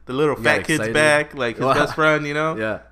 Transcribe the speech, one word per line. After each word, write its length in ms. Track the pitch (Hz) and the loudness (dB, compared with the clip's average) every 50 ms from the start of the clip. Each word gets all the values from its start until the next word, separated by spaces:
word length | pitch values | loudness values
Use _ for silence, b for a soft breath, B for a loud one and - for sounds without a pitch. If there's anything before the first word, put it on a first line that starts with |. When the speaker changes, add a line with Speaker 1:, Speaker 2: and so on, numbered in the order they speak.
| b | b
Speaker 1:
The 80 | - 127 | -8 -2
little 240 | 135 151 151 131 | 0 0 0 0
Speaker 2:
You 60 | 107 113 | 0 0
Speaker 1:
fat 140 | 151 151 139 | 0 0 0
Speaker 2:
got 80 | 92 | 0
Speaker 1:
kid's 140 | - 160 151 | 0 -2 0
Speaker 2:
excited? 120 | 110 110 123 | 0 0 0
Speaker 1:
back, 400 | 151 156 151 147 147 151 151 - | 2 4 4 4 2 0 -2 -4
like, 220 | 143 123 117 110 | -4 -4 -4 -4
his 80 | 101 123 | -2 0
Speaker 2:
<laughs> 20 | |
Wow. 60 | 131 131 | 0 2
Speaker 1:
best 200 | 143 143 - 120 | 2 2 0 0
friend, 320 | - 156 156 151 151 147 | 0 2 2 2 2 0
you 80 | 147 143 | -4 -4
know? 220 | 151 156 160 160 | -4 -4 -4 -4
Speaker 2:
Yeah. 240 | 113 110 110 104 - - - | -4 -4 -4 -4 -6 -10 -16